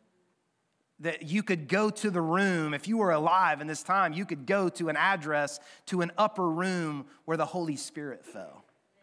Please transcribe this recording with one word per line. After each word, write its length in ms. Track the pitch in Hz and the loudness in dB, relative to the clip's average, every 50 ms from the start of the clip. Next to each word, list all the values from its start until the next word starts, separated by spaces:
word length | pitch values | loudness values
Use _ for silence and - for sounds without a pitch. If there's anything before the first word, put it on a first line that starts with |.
| _ _ _ _ _ _ _ _ _ _ _ _ _ _ _ _ _ _ _ - | _ _ _ _ _ _ _ _ _ _ _ _ _ _ _ _ _ _ _ -8
That 220 | 147 165 156 160 165 | -4 -4 -4 -4 -4
you 200 | 147 170 214 208 | -2 -2 0 0
could 240 | 214 185 165 147 | 0 -2 -2 0
go 220 | 123 180 202 214 214 | 0 2 2 2 2
to 220 | 208 - - 214 | 0 -2 -2 -2
the 100 | 175 180 | 0 0
room, 520 | 165 160 170 190 202 196 180 165 156 151 147 | 0 2 2 4 4 4 2 2 0 -2 -4
if 140 | 143 - | -4 -4
you 100 | 190 226 | -2 0
were 140 | 226 208 180 | 2 4 4
alive 500 | 165 151 156 165 185 190 185 165 151 143 | 4 4 4 4 4 6 6 4 2 0
in 60 | 151 | -2
this 160 | 156 156 - - | -6 -8 -6 -2
time, 300 | - 185 196 185 165 151 | 0 2 2 2 2 0
you 120 | 175 202 | -2 -4
could 200 | - 165 147 127 | -4 -6 -6 -2
go 240 | 117 196 202 190 175 | 0 2 2 2 0
to 200 | - - 170 160 | 0 -2 -2 -2
an 80 | 151 | 2
address, 640 | 147 165 190 196 180 143 151 151 147 147 139 - - - - - - _ | 2 4 2 2 2 0 -2 0 0 0 -2 -4 -8 -16 -20 -20 -20 _
to 160 | - 190 180 | -4 -2 0
an 100 | 170 175 - | 0 0 0
upper 320 | - 214 214 214 190 180 170 | 2 0 0 0 0 -2 -2
room 560 | 160 170 185 190 185 175 165 156 147 139 131 - - _ _ | 0 0 0 0 0 -2 -2 -4 -4 -6 -8 -12 -18 _ _
where 120 | - 160 | -4 -2
the 80 | 160 151 | -2 -2
Holy 300 | 151 - 180 170 160 143 | -2 -4 -4 -4 -4 -4
Spirit 500 | 131 - - - 156 147 139 120 85 - | -6 -8 -10 -10 -10 -10 -10 -10 -12 -16
fell. 400 | - - 104 90 78 69 - - _ _ _ _ _ _ _ | -16 -16 -14 -14 -16 -16 -20 -20 _ _ _ _ _ _ _